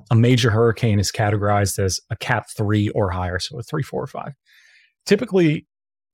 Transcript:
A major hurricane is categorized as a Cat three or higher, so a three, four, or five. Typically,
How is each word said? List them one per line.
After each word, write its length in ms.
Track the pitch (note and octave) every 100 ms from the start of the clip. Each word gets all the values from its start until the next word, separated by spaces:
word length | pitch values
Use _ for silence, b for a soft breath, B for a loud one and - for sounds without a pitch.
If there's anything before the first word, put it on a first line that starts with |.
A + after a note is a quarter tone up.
| -
A 60 | A#2
major 340 | A#2 B2+ A2
hurricane 500 | G#2+ A#2 A2 A#2+ G#2
is 120 | F#2+
categorized 640 | - G#2+ G#2 G2+ G#2 G2+ -
as 220 | G2 F#2 -
a 60 | A2
Cat 300 | - A#2 - -
three 320 | G#2 G#2 G#2
or 220 | - G2
higher, 260 | F2+ F2+ F#2
so 220 | - -
a 20 |
three, 220 | - D#3+
four, 180 | C#3 -
or 60 | C3
five. 260 | - - C#3 b b b b b b -
Typically, 640 | G3+ B3 F#3+ E3 D#3+ - _ _ _ _